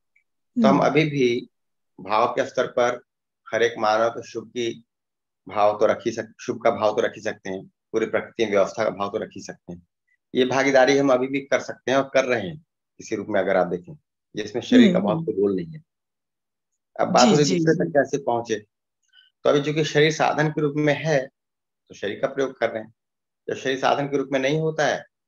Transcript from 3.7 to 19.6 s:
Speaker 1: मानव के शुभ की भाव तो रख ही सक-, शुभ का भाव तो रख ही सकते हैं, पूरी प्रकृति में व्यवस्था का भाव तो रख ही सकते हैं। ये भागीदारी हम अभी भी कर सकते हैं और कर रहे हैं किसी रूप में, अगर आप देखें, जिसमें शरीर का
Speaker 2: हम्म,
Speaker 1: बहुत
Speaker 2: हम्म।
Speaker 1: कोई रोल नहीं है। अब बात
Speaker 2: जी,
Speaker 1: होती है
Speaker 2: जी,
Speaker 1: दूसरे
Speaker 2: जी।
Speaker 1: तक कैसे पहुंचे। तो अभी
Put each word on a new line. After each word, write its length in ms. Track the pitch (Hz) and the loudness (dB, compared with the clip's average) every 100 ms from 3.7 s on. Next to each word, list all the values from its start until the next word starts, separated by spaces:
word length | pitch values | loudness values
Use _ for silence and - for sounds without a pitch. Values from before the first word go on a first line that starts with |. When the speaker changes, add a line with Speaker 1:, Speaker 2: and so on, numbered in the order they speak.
| 113 | 0
Speaker 1:
मानव 320 | 107 110 117 | 0 2 0
के 180 | 104 - | -2 -12
शुभ 220 | 117 107 | -12 -10
की 360 | 123 113 - _ _ _ _ _ _ - | -6 -6 -8 _ _ _ _ _ _ -6
भाव 320 | 104 104 104 | 2 2 4
तो 60 | 107 | 2
रख 140 | - 117 | 0 -4
ही 60 | |
सक-, 300 | 113 107 - | -6 -8 -10
शुभ 220 | - 113 | -10 -2
का 80 | 117 | -2
भाव 200 | 113 107 | 2 0
तो 100 | 110 | 0
रख 100 | 107 - | -2 -4
ही 60 | |
सकते 280 | 107 - 95 | -8 -8 -8
हैं, 180 | 95 - | -10 -10
पूरी 380 | _ _ 110 107 | _ _ -4 -2
प्रकृति 400 | 107 - - 107 | -4 -4 -4 0
में 60 | |
व्यवस्था 320 | 101 92 117 | 2 0 0
का 60 | 107 | -4
भाव 200 | 92 101 | -2 -6
तो 80 | 101 | -6
रख 120 | 90 95 | -8 -14
ही 60 | |
सकते 320 | - - - | -16 -16 -16
हैं। 140 | 87 _ _ _ _ _ 123 | -18 _ _ _ _ _ -2
ये 100 | 127 | 0
भागीदारी 520 | 131 139 131 131 139 | 2 4 4 6 4
हम 160 | 139 | 4
अभी 140 | 127 135 | 2 0
भी 140 | 139 | -4
कर 180 | - 127 | -2 -4
सकते 320 | - - - | -4 -8 -2
हैं 60 | 135 | 0
और 140 | 135 | 2
कर 120 | 135 131 | 0 0
रहे 160 | 120 | -2
हैं 240 | 92 78 _ _ _ - | -4 -10 _ _ _ -18
किसी 180 | - 107 | -8 -6
रूप 120 | 98 | -2
में, 100 | 104 | -2
अगर 180 | 95 92 | 2 2
आप 100 | 87 | 0
देखें, 260 | 90 87 76 _ _ _ - | -4 -10 -20 _ _ _ -10
जिसमें 260 | 208 - | -8 -8
शरीर 300 | - 247 214 | 4 6 6
का 80 | 180 | 4
Speaker 2:
हम्म, 40 | |
Speaker 1:
बहुत 120 | 101 165 | 0 -2
Speaker 2:
हम्म। 100 | 165 | -4
Speaker 1:
कोई 100 | 185 | -2
रोल 200 | 202 131 | 0 -2
नहीं 120 | 80 | -6
है। 160 | 78 - _ _ _ _ _ _ _ _ _ _ - | -14 -20 _ _ _ _ _ _ _ _ _ _ -4
अब 80 | - | 2
बात 160 | - | 4
Speaker 2:
जी, 60 | 214 | 6
Speaker 1:
होती 140 | 147 | 4
है 20 | 147 | 2
Speaker 2:
जी, 120 | 180 | 2
Speaker 1:
दूसरे 160 | 160 | 2
Speaker 2:
जी। 120 | 160 160 | 0 0
Speaker 1:
तक 120 | 143 | 0
कैसे 260 | 123 135 | 0 -2
पहुंचे। 360 | 120 117 113 107 - _ _ _ _ _ _ _ | -2 -4 -2 -8 -8 _ _ _ _ _ _ _
तो 60 | - | 2
अभी 120 | 147 | 2